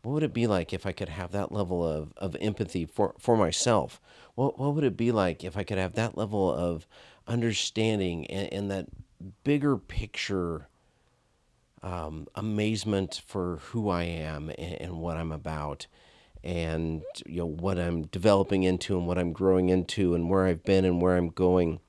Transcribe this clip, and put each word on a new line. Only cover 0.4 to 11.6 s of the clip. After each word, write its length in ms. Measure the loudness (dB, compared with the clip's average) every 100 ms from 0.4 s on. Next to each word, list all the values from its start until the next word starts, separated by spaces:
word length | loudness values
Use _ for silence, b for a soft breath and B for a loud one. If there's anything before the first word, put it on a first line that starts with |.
| 2
like 280 | 2 0
if 120 | -4 -6
I 60 |
could 160 | -6 -8
have 240 | -6 -6
that 220 | -4 -4
level 340 | -2 -2 0 0
of, 240 | -2 -6 -8
of 180 | -8 -2
empathy 440 | -4 -2 -4 -4 -4
for, 300 | 0 -2 0
for 200 | 2 4
myself? 640 | 4 2 4 2 2 -10 B B B
What, 260 | -2 -2 0
what 160 | -2 2
would 80 |
it 140 | 0 2
be 160 | 2
like 320 | 4 2 0 -6
if 100 | -6
I 80 |
could 140 | -2 -2
have 160 | -2
that 240 | 0 -2 -2
level 360 | -2 2 2
of 320 | 2 -2 -2 -8 B B B -4
understanding 1000 | 0 0 0 -2 0 2 2 0 -2 -6
and, 240 | -6 -6
and 200 | -4 -4
that 160 | -4 -8 -16 -20 _ -18 -6 0
bigger 320 | 2 2 0
picture 880 | -2 -6 -4 -8 -2 0 0 -4 -10 _ _ _ _ _ _ _ _ _